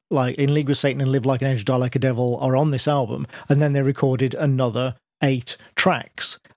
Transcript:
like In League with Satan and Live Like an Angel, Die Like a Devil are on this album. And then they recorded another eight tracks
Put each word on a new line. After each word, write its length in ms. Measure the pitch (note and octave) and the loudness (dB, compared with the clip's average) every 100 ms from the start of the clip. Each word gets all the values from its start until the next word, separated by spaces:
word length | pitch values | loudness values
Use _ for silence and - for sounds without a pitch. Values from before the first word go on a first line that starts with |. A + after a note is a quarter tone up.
| - | -4
like 240 | C#3 B2+ C3 | -2 0 0
In 180 | C#3+ | 0
League 140 | D3 C#3 | 2 0
with 100 | C#3 | 0
Satan 240 | C#3 C3+ | 0 0
and 100 | C3 | 0
Live 140 | C3+ B2+ | 0 0
Like 160 | B2+ | 0
an 80 | C3+ | 0
Angel, 160 | B2 G2+ | -2 0
Die 100 | B2+ | 0
Like 200 | B2+ B2+ | 0 0
a 40 | |
Devil 380 | C3 A#2 B2 A#2+ | 0 0 -2 -2
are 160 | C3 C3 | 0 2
on 160 | D3+ | 2
this 160 | C3 D3+ | 0 0
album. 400 | C#3+ A2+ - - - - | 0 -2 -6 -10 -6 0
And 120 | C#3+ | 2
then 120 | D3 | 2
they 80 | C#3 | 2
recorded 520 | C3+ - C3+ C3 C3 - | 0 0 0 0 -2 0
another 600 | D3 C3 B2 A#2 B2+ - _ _ | 0 0 0 -2 -4 -8 _ _
eight 340 | C#3 C3 - - - - | 0 0 -4 -8 -6 0
tracks 640 | F#3+ E3 - - - - - | 2 2 -4 -2 -2 -2 -10